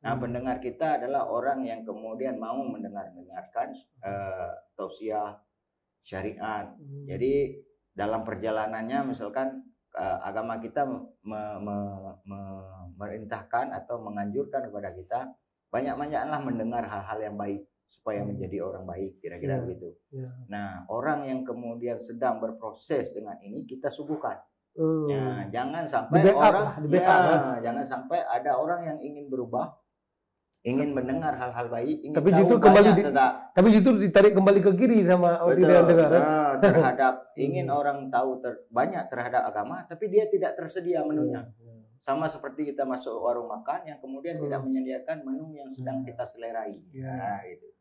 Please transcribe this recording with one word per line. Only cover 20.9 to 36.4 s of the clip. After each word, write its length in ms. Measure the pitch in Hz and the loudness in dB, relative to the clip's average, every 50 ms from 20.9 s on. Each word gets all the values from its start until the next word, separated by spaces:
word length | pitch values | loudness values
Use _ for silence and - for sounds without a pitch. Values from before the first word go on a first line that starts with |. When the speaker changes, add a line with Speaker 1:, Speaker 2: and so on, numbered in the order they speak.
| 104 117 123 151 156 147 143 | -6 -4 -2 -2 -4 -4 -4
Speaker 1:
yang 160 | 135 131 131 131 | -6 -8 -8 -6
kemudian 580 | 127 120 120 120 117 117 120 120 120 117 110 | -8 -10 -10 -8 -10 -10 -8 -6 -6 -6 -8
sedang 400 | - - 117 120 131 127 117 110 | -10 -14 -10 -4 -2 -2 -2 -2
berproses 720 | 113 113 113 - 113 110 104 - - - 160 135 117 - - | -4 -8 -8 -8 -12 -12 -12 -14 -8 -4 -2 -2 -2 -4 -8
dengan 240 | 101 107 104 - - | -12 -12 -12 -14 -14
ini, 240 | _ 101 107 139 - | _ -14 -14 -14 -12
kita 220 | - 131 131 - 143 | -12 -14 -8 -8 -8
suguhkan. 520 | 139 - 151 151 156 147 - 120 113 - - _ _ _ _ _ _ | -8 -8 -8 -8 -8 -6 -6 -8 -8 -8 -14 _ _ _ _ _ _
Speaker 2:
Hmm. 320 | - 160 160 160 156 156 | -2 0 0 0 0 0
Speaker 1:
Ya, 180 | 147 143 135 131 127 127 123 101 101 95 | -2 -2 -2 -2 -4 -4 -6 -8 -8 -6
jangan 320 | 120 131 135 147 170 170 | -6 -6 -4 -6 -6 -8
sampai 320 | - - 117 - - 147 | -2 -2 -2 -2 4 4
Speaker 2:
Di 100 | 170 160 | 8 8
backup 160 | 190 - 139 - | 8 8 8 6
Speaker 1:
orang, 220 | 208 190 196 214 | 6 6 6 0
Speaker 2:
lah, 100 | - - | -2 -4
di 140 | - 151 147 | -6 -2 2
backup 160 | 165 180 180 185 185 | 2 4 6 6 6
Speaker 1:
ya, 140 | 185 180 170 | 6 6 6
Speaker 2:
lah. 260 | 165 156 135 131 127 117 | 4 4 2 0 -4 -4
Speaker 1:
jangan 240 | 113 117 117 120 117 | -4 -4 -4 -4 -6
sampai 320 | - 131 123 - - - - - | -6 -6 -8 -8 -4 -4 -4 -4
ada 320 | - 120 120 - 147 135 | -2 -4 -2 0 0 0
orang 240 | 127 147 160 175 175 170 | 0 0 -2 -2 -4 -4
yang 160 | 160 151 151 | -8 -8 -8
ingin 300 | - 143 147 147 143 139 | -10 -12 -12 -12 -12 -8
berubah, 480 | 131 127 123 117 117 110 101 95 - _ _ _ _ _ _ _ _ _ _ _ _ _ _ _ _ _ _ | -6 -6 -6 -4 -4 -6 -6 -6 -10 _ _ _ _ _ _ _ _ _ _ _ _ _ _ _ _ _ _
ingin 320 | 120 123 135 143 147 139 | -2 -2 0 -2 -2 -2
mendengar 400 | 135 123 123 131 135 - - 123 | -4 -4 -2 -4 -4 -2 -4 -4
hal-hal 320 | 123 123 123 113 117 123 117 | -4 -6 -8 -6 -6 -6 -4
baik, 300 | 117 113 120 143 156 - | -4 -4 -4 -4 -4 -6
ingin 140 | - - - | -6 -2 -2
Speaker 2:
Tapi 160 | - 143 185 | 2 4 6
Speaker 1:
tahu 80 | 190 175 | 6 8
Speaker 2:
justru 160 | 196 165 240 | 8 8 6
kembali 220 | 233 - 208 196 202 208 214 | 8 10 10 10 12 10 10
Speaker 1:
banyak 80 | 214 | 8
Speaker 2:
di-, 80 | 170 208 | 6 4
Speaker 1:
tentang 280 | 147 135 139 131 123 - - - - _ | 2 4 4 4 4 2 0 -10 -4 _
Speaker 2:
tapi 160 | - 185 226 | 6 8 8
justru 220 | 214 214 185 254 247 208 | 8 8 8 6 6 6
ditarik 340 | 196 196 160 202 196 208 208 | 4 6 8 10 10 10 8
kembali 280 | 196 190 196 202 196 175 | 8 6 8 6 8 6
ke 80 | 202 190 | 6 4
kiri 260 | 180 254 240 233 220 190 | 6 6 6 6 6 8
sama 400 | 175 185 180 175 170 170 165 170 | 6 6 6 6 4 4 4 4
audio 180 | 175 170 175 | 4 6 8
Speaker 1:
Betul. 140 | 185 - 180 | 8 10 10
Speaker 2:
yang 120 | 175 170 | 10 10
dengar, 220 | 165 170 165 160 147 | 8 8 8 8 8
kan? 140 | 156 - 143 | 6 6 6
Speaker 1:
Nah, 300 | 151 156 156 | 4 2 2